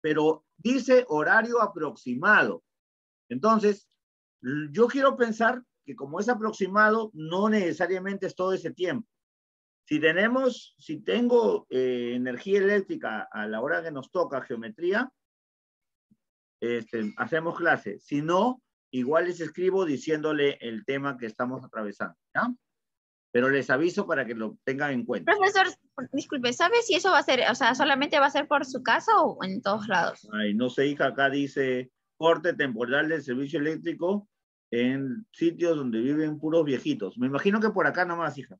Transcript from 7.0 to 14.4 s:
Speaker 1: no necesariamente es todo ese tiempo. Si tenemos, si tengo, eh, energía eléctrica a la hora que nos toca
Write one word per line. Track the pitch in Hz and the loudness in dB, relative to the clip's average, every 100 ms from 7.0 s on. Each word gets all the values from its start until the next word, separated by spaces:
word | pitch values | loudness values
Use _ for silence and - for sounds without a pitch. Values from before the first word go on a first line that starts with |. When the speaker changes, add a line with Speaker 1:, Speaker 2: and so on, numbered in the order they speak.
| 220 | -2
Speaker 1:
no | 156 156 180 214 | -8 -6 0 2
necesariamente | 214 175 - 175 185 196 196 185 | 2 0 0 -2 -2 -4 -6 -6
es | |
todo | - 185 | -4 -2
ese | 185 156 | -2 -6
tiempo. | 135 180 135 - _ _ _ _ _ _ _ _ | -6 -4 -4 -8 _ _ _ _ _ _ _ _
Si | 151 | 2
tenemos, | 156 170 220 254 269 - - _ | 2 2 2 2 0 -2 -16 _
si | - 156 | -12 -10
tengo, | - 202 240 240 220 175 - | -2 0 4 4 4 0 -2
eh, | 127 127 123 120 | -2 0 -2 -4
energía | 123 127 123 - 196 | -4 -4 -6 0 2
eléctrica | 196 208 190 160 120 110 - | 4 2 -2 -8 -6 -8 -8
a | - 107 | -8 -6
la | 110 | -4
hora | 131 170 | -2 -4
que | 165 | -4
nos | 143 127 | -10 -6
toca | 185 151 135 | -4 -2 -4